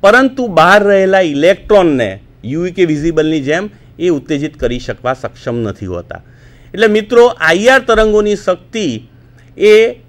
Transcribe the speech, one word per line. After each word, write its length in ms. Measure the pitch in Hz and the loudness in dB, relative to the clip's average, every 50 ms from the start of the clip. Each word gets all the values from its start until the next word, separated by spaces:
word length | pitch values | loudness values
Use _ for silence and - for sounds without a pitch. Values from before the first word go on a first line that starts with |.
પરંતુ 460 | - 196 220 247 269 262 262 - 247 233 | 4 4 4 4 2 0 -2 -4 -8 -2
બહાર 360 | 180 160 156 175 196 208 202 | 0 2 4 4 4 4 4
રહેલા 360 | 202 202 196 190 190 190 190 | 4 2 2 2 2 2 2
ઇલેક્ટ્રોનને 1000 | 190 165 143 139 151 180 196 - - - 208 202 185 165 147 127 117 101 95 95 - _ _ _ - | 0 0 -2 0 2 2 2 0 0 2 4 4 4 4 0 0 -2 -4 -6 -10 -16 _ _ _ -12
યુ 160 | 110 135 160 | -8 -6 -6
વી 100 | 175 180 | -6 -6
કે 140 | 175 196 185 | -2 -2 -2
વિઝિબલની 560 | 165 156 147 147 165 160 160 151 156 160 156 | 0 0 -4 -4 -4 -2 -2 -2 -2 -2 -4
જેમ 280 | 135 135 151 175 202 208 - - - - - - | -4 -4 -4 -4 -6 -10 -14 -18 -20 -20 -14 -6
એ 100 | 165 180 | -4 -4
ઉત્તેજિત 500 | 170 143 - - 156 139 143 156 156 - | -4 -4 -4 -6 -6 -6 -6 -8 -8 -6
કરી 200 | - 117 120 123 | -6 -4 -4 -6
શકવા 340 | - - 110 - - 123 131 | -8 -10 -12 -8 -6 -6 -6
સક્ષમ 420 | 127 - 110 - - - 131 120 | -6 -8 -14 -14 -12 -10 -8 -6
નથી 300 | 120 117 104 95 - - | -6 -6 -6 -8 -10 -10
હોતા. 360 | 90 90 87 87 - - - - _ - - _ - - - - - - | -10 -10 -10 -12 -14 -18 -18 -18 _ -20 -20 _ -20 -20 -20 -20 -16 -4
એટલે 140 | 190 220 220 | -2 0 0
મિત્રો, 380 | 208 214 208 208 247 233 240 | 0 0 -2 0 2 4 4
આઈ 420 | 247 220 - 160 160 165 185 208 240 | 4 2 0 0 0 0 2 2 2
આર 120 | 262 262 | 2 2
તરંગોની 560 | - - 226 214 220 220 208 214 208 208 208 | 2 0 0 2 2 2 2 0 0 0 -4
શક્તિ 680 | 196 - - 185 180 - _ - 220 208 151 117 110 120 - _ - _ _ _ _ _ - - - | -4 -2 -4 -6 -6 -8 _ -8 -6 -6 -6 -6 -8 -12 -18 _ -20 _ _ _ _ _ -20 -8 0
એ 380 | - 214 214 214 220 233 247 - _ | 2 4 4 4 4 0 -4 -10 _